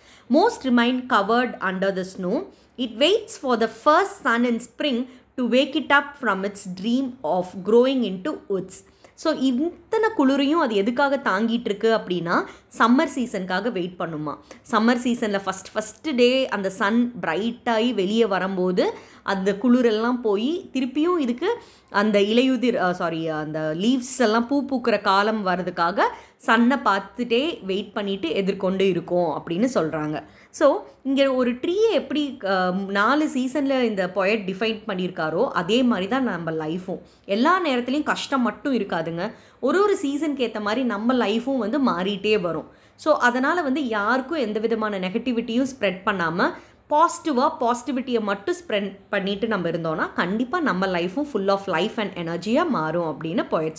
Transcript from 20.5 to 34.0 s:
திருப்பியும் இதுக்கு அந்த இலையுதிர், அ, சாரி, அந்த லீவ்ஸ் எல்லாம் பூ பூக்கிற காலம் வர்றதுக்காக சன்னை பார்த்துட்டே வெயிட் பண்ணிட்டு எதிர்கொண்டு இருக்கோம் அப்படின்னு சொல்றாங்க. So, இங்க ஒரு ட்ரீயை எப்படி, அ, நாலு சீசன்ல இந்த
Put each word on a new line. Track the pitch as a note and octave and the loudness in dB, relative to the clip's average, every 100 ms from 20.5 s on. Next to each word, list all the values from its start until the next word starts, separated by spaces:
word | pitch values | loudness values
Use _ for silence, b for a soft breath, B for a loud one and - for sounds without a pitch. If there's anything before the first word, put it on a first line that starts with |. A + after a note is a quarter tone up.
| F4+ - | -4 -4
திருப்பியும் | C4+ C4 D4+ E4+ F4+ | -4 -2 0 2 2
இதுக்கு | A#3+ A#3+ F4+ A#4 B B B | 0 0 -2 -4 B B B
அந்த | - G#3+ G3+ | 0 2 4
இலையுதிர், | G3+ A#3 C4 B3 A#3+ F#3 | 4 4 4 2 2 2
அ, | F3+ | 0
சாரி, | F3+ E3+ E3 D#3+ | 0 -2 -2 -4
அந்த | D#3 D#3 D#3 D#3 E3 | -4 -4 -4 -4 0
லீவ்ஸ் | A3+ C4 A#3+ - | 2 0 -2 0
எல்லாம் | A3 A3+ A#3 | 2 2 2
பூ | C#4+ C#4 | -2 0
பூக்கிற | C4 A#3+ G3+ | -2 0 0
காலம் | G#3 F#3+ G#3+ A3 F#3 | 2 2 2 0 -2
வர்றதுக்காக | F3+ F3+ F3 E3+ G#3 A#4 B B _ | -2 -2 -2 0 2 0 B B _
சன்னை | - A3+ A#3+ C#4 | 0 4 4 4
பார்த்துட்டே | G#3+ G3 G3 - A#3+ A#3 D#4+ - F#3+ | 2 0 -4 -8 -2 0 0 -4 -6
வெயிட் | G3 G3 | -6 -6
பண்ணிட்டு | A3 G3+ G3 D#4+ | -6 -6 -4 -2
எதிர்கொண்டு | G3 F#3+ F#3+ F#3 F#3+ G3 | -2 -2 -2 -2 2 2
இருக்கோம் | E3 - F3 E3 D3+ | 2 0 0 0 -2
அப்படின்னு | - F3 B3 | -4 -2 0
சொல்றாங்க. | A3 D#3 D#3 D3+ D3+ B B B | 2 0 -2 -4 -6 B B B
So, | - C#4+ G4+ B B | 2 4 4 B B
இங்க | C4 C#4 C#4 | -2 2 2
ஒரு | B3+ B3 | 2 0
ட்ரீயை | B3 E4+ G4 A4+ | 0 -2 2 2
எப்படி, | D4 - D4+ C#4+ A#3 F#3+ | 2 0 -2 -4 -4 -2
அ, | F#3+ F3+ F#3 G3 | 0 0 -2 -2
நாலு | G3+ A3 D4+ D4+ | 2 2 4 2
சீசன்ல | B3+ B3+ D4 C4+ C4 | 0 -2 0 0 2
இந்த | A#3 F#3+ | 2 0